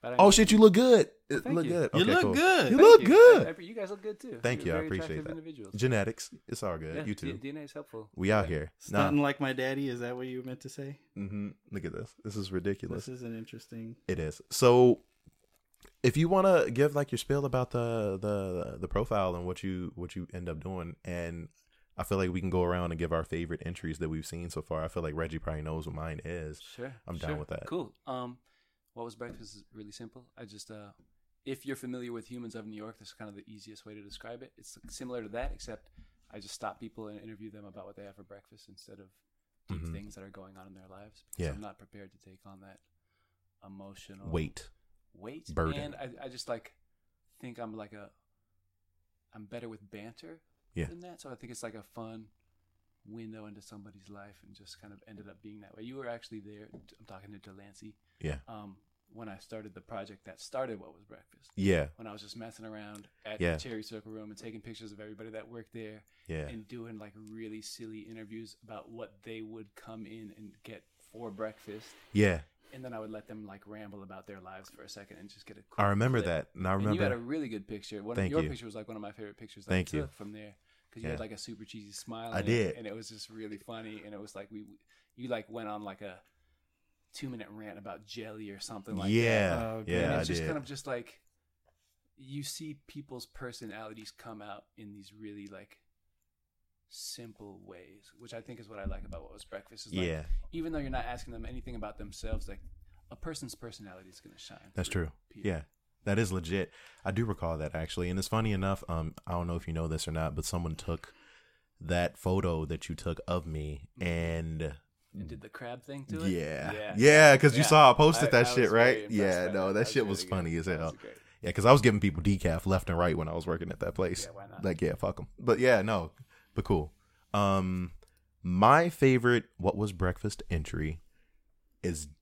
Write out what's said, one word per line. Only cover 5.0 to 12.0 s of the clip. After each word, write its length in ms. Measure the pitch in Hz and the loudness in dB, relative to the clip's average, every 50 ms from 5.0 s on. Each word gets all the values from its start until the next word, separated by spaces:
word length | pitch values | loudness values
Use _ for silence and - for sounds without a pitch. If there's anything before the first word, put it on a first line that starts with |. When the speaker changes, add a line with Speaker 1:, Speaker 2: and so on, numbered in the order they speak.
| - | -4
Speaker 1:
attractive 200 | - 80 78 - | -4 -6 -6 -6
Speaker 2:
that. 60 | - | -8
Speaker 1:
individuals. 440 | - 160 156 165 156 135 104 95 - | -10 -10 -12 -14 -14 -14 -16 -10 -4
Speaker 2:
Genetics. 560 | 104 120 131 120 107 98 104 113 - - - - - _ | 0 2 4 4 4 2 0 -4 -8 -10 -14 -14 -20 _
It's 160 | - 117 - - | -10 -10 -6 -4
all 160 | 98 87 80 | -4 -4 -4
good. 180 | 78 78 82 | -6 -6 -6
Speaker 1:
Yeah, 80 | 147 156 | -6 -4
Speaker 2:
You 80 | 117 104 | -4 -6
too. 180 | - - - - | -4 -6 -8 -8
Speaker 1:
D-, 60 | 98 | -8
D 100 | 117 139 | -10 -10
N 80 | 143 | -10
A 40 | 156 147 | -10 -12
is 100 | 143 - | -12 -14
helpful. 380 | 147 147 _ - 113 110 104 _ | -14 -14 _ -14 -14 -14 -14 _
Speaker 2:
We 160 | - 90 95 | -2 0 2
out 180 | 107 107 98 78 | 4 2 2 2
Speaker 1:
Yeah. 80 | 80 | -2
Speaker 2:
here. 160 | 76 76 80 _ _ | -4 -4 -6 _ _
Speaker 3:
Stunting 380 | - - - 104 101 - 147 | -12 -4 0 0 2 2 2
Speaker 2:
Nah. 60 | 147 143 | 2 2
Speaker 3:
like 180 | 139 139 - | 2 0 -2
my 120 | 143 131 131 | -2 -2 -2
daddy. 360 | 127 127 131 135 139 143 135 | -2 -2 -2 -2 -2 -4 -4
Is 120 | 120 120 | -4 -4
that 140 | 120 120 123 | -6 -6 -6
what 120 | 127 127 127 | -6 -8 -8
you 140 | 127 127 127 | -8 -8 -8
meant 160 | 131 127 127 | -10 -12 -12
to 80 | - 131 | -12 -16
say? 320 | - - 139 135 143 - _ _ _ | -12 -12 -12 -12 -12 -16 _ _ _
Speaker 2:
Mm-hmm. 320 | - 101 95 104 104 101 104 - _ _ _ - | -10 -10 -8 -6 -6 -6 -8 -10 _ _ _ -10
Look 120 | 98 - | -8 -8
at 60 | 82 - | -6 -8
this. 220 | - | -8